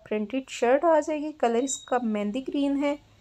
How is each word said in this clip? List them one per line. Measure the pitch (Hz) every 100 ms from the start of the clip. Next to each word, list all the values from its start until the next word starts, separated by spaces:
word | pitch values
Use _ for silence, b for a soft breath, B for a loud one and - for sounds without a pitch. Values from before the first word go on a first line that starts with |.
प्रिंटेड | - 214 214 262 262
शर्ट | - 233 277
आ | 339 311
जाएगी, | 302 302 302
कलर | 294 240 233
इसका | 269 - - 247
मेहंदी | 233 208 208 240
ग्रीन | 262 285 277 277
है, | 285 294 _ b